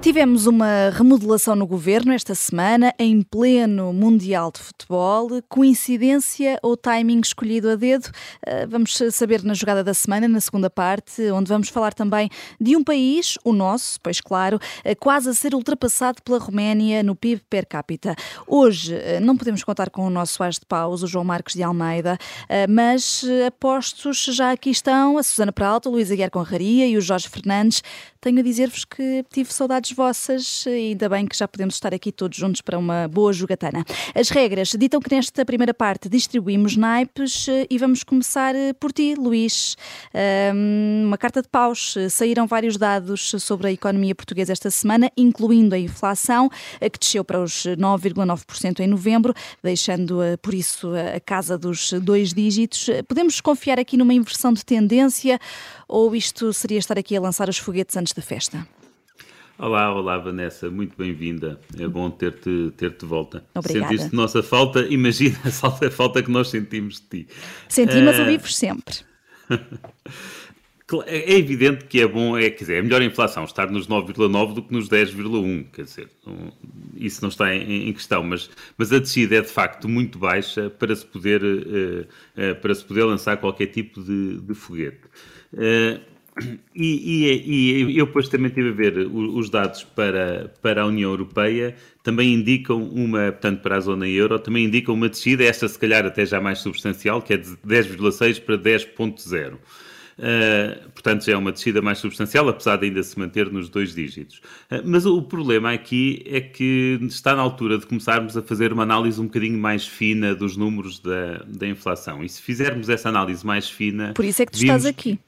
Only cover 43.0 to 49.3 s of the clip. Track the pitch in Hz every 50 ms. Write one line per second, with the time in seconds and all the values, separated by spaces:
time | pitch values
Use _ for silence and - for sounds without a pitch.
43 | 180 180 202 196 - - - 202 - - 208 190 185 196 185 185 - 104 98 -
44 | 196 190 190 - - - - 175 190 180 190 180 - 202 185 - - 214 214 233
45 | 240 254 _ - 254 247 233 - 214 226 233 226 226 208 190 185 180 175 - -
46 | - 196 202 190 - - 247 240 262 269 - - - - - - - 214 - -
47 | - - - 214 190 - 190 185 180 170 - - - 175 180 156 190 190 196 190
48 | 170 196 175 190 196 185 175 165 - _ - - - 180 180 - 185 190 202 196
49 | 175 214 220 226 226 254